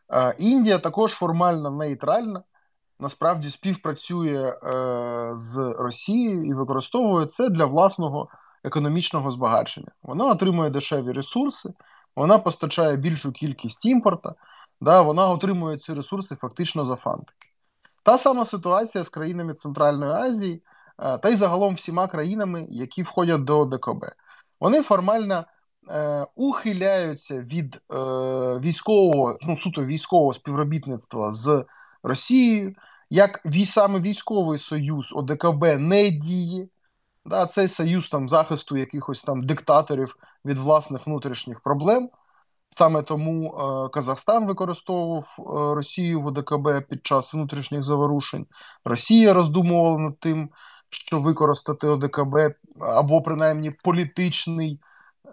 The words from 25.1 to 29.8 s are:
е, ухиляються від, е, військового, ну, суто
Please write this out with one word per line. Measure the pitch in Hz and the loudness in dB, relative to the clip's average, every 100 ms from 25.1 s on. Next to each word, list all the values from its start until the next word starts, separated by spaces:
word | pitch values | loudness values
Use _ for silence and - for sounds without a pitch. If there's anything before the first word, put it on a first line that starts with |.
| 220 208 180 160 _ _ _ - | 0 0 -4 -6 _ _ _ -10
е, | 151 147 147 139 | -6 -4 -4 -6
ухиляються | - 277 - 220 190 190 190 165 143 - 135 | -4 -4 -2 -4 0 0 2 0 -6 -8 -10
від, | 123 165 139 - - | -6 -6 -6 -10 -10
е, | 139 131 131 131 131 127 123 | -6 -4 -2 -2 -2 -2 -2
військового, | 151 160 - 214 185 143 123 - | -2 -2 2 4 6 4 2 -2
ну, | 160 156 | -4 -4
суто | 180 160 | -4 -4